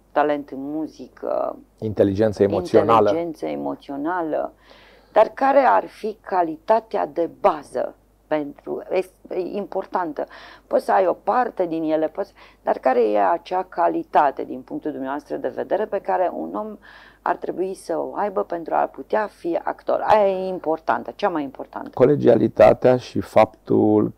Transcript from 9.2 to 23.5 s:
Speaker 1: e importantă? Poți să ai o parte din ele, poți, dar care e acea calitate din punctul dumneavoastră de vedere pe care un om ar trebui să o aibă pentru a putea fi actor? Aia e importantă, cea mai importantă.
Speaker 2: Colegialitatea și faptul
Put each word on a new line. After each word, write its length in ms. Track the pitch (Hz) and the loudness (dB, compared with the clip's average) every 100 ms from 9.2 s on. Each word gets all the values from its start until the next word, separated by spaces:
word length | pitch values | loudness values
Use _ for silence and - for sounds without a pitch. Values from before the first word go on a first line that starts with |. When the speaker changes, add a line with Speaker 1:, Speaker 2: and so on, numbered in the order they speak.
| - | -10
Speaker 1:
e 80 | 185 | -8
importantă? 880 | 175 208 190 190 190 196 175 - - - - - - | -6 -8 -6 -8 -4 -4 -4 -6 -10 -12 -20 -20 -2
Poți 180 | 247 | -2
să 80 | 247 | 2
ai 140 | 202 180 | 2 2
o 60 | |
parte 540 | 165 - 233 240 - 175 | 0 -2 -2 -2 -4 -4
din 160 | 160 | -2
ele, 260 | 156 156 156 | -2 -2 -2
poți, 240 | - 202 _ - _ | -6 -10 _ -20 _
dar 160 | - - | -4 -2
care 320 | 262 247 220 | 0 2 2
e 180 | 208 190 | 2 2
acea 340 | 170 - 185 185 | 0 -2 -6 -4
calitate 760 | - 170 165 - 180 143 135 | -2 -2 -2 0 2 2 0
din 160 | 113 127 | -10 -10
punctul 300 | - 147 156 | -10 -10 -8
dumneavoastră 460 | 131 135 143 - 147 | -8 -8 -8 -8 -6
de 120 | 135 | -6
vedere 360 | 120 123 190 | -6 -4 -4
pe 160 | 214 196 | -2 -6
care 300 | - 185 175 | -4 -2 -2
un 200 | 160 165 | -4 -8
om 240 | 196 214 202 - - - _ | -8 -10 -14 -20 -20 -20 _
ar 140 | - 170 | -6 -6
trebui 380 | - 160 185 | -6 -6 -6
să 240 | 190 - 156 | -8 -6 -4
o 140 | 135 | -4
aibă 280 | 139 196 196 | -6 -4 -4
pentru 320 | 196 170 156 | -4 -8 -2
a 120 | 151 143 | -2 -2
putea 400 | - - 214 208 | -4 -4 -4 -4
fi 340 | _ 175 170 | _ -4 -4
actor? 420 | - 147 - 127 - | -4 -8 -4 -2 2
Aia 220 | 214 196 | 2 2
e 200 | 185 190 | 0 -6
importantă, 640 | 185 151 160 - 120 117 - | -6 -4 -4 -2 -4 -4 -6
cea 120 | 202 | -4
mai 140 | 165 | -4
importantă. 480 | 139 - - - - | -6 -12 -14 -14 -8
Speaker 2:
Colegialitatea 1000 | - 127 143 123 117 113 - 110 117 123 127 | 2 4 6 4 4 4 6 6 8 4 4
și 240 | - 107 | 0 -6
faptul 960 | - 110 110 | 0 4 4